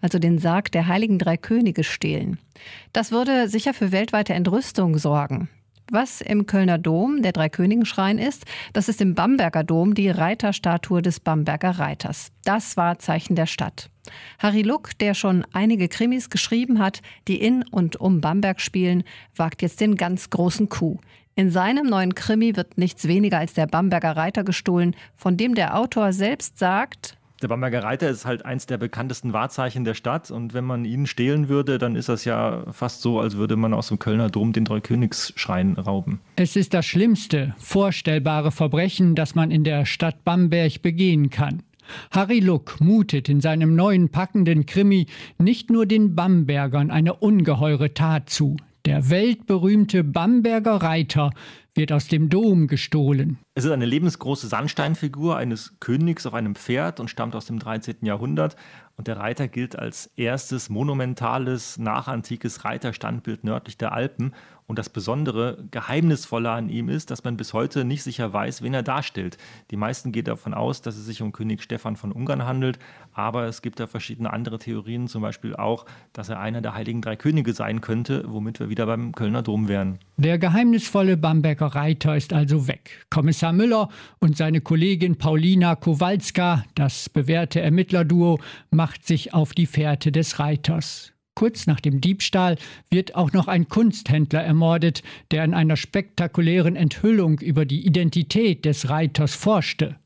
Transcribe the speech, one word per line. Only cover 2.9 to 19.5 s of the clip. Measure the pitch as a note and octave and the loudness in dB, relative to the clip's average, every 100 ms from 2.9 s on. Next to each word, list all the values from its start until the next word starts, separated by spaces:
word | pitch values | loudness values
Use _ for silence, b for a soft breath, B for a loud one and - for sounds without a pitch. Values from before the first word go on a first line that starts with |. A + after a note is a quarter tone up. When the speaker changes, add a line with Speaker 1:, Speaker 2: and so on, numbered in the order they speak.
Speaker 1:
Das | - A3 | -4 0
würde | A3+ B3+ C4 A3+ | 0 2 2 2
sicher | G#3+ C#4 C4 | 0 -2 0
für | G3 | 0
weltweite | F#3+ A3+ G#3+ G#3 | 0 0 0 0
Entrüstung | F3+ F3+ G#3 C4+ - F#3 D#3 | 0 2 0 -2 0 2 2
sorgen. | D3 D3 C#3+ C3+ F3 _ _ _ - | 2 0 0 -4 -6 _ _ _ -4
Was | A3+ B3+ - | -2 -2 -6
im | - G#3 G3+ | -2 0 2
Kölner | G3 F#3 E3+ | 2 4 2
Dom | E3+ D#3+ A#3+ D4 | 2 2 2 0
der | A3 | 0
Dreikönigenschrein | F3 D#3 - F#3 A3+ A3 - F#3+ G#3+ | 0 -2 2 2 2 0 0 0 0
ist, | A#3+ - - B B | -2 -6 -12 B B
das | G#3+ G#3 | -2 -2
ist | A3 | 2
im | G3 | 0
Bamberger | E3+ F#3+ C4+ E3+ D#3+ | 2 2 2 2 0
Dom | D#3 E3 F#3 | 0 2 2
die | G#3 G3 | 2 2
Reiterstatue | F3+ E3 A3+ G#3 G3 F3+ E3 - F3+ | 2 0 0 -2 0 0 0 0 0
des | F3 E3 | 0 -2
Bamberger | - D#3 D3+ D3+ F3+ F3+ | 0 0 0 -2 -2 -2
Reiters. | C#3+ C#3+ - D3+ - _ - | -4 -4 -8 -8 -10 _ -2
Das | G#3 - - | -2 -2 0
war | E3+ F3 | 0 0
Zeichen | - E3 - E3+ | -2 -4 0 0
der | D#3+ | 0
Stadt. | - - - - _ B B B B | -4 -8 -8 -20 _ B B B B
Harry | G#3 G#3 | 0 2
Luck, | G#3 D4+ - - | 2 0 -4 -4
der | G#3 | -2
schon | G3 G3+ F#3 - | 0 2 2 0
einige | F#3 G#3+ A3 F3 | 0 2 2 0
Krimis | - A#3 B3 - | 0 0 0 -2
geschrieben | - - A#3 B3 A3+ | -4 0 -2 2 2
hat, | F#3+ - B B - | 2 -2 B B -4
die | F#3+ | 0
in | A3 B3+ A#3+ | 2 0 0
und | - E3+ - | 0 0 0
um | F#3 F3+ | 2 2
Bamberg | D3+ F#3 G3 F#3 | 2 2 0 -2
spielen, | - F#3+ F3+ F3+ - B B - | -4 0 2 2 -2 B B -4
wagt | E3 | -4